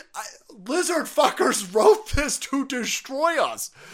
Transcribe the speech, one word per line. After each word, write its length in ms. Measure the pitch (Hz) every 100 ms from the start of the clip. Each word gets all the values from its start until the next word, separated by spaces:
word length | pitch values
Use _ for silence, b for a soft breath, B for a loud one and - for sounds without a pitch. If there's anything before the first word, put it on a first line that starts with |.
| -
I, 100 | 196 214 - _
lizard 560 | 240 185 320 339 339 226
fuckers 680 | - - - - 214 190
<laughs> 0 |
wrote 380 | 208 302 427 -
this 260 | - 285 -
to 260 | - 277 269
destroy 760 | 247 214 - - 269 330 320
us. 300 | 147 110 - B B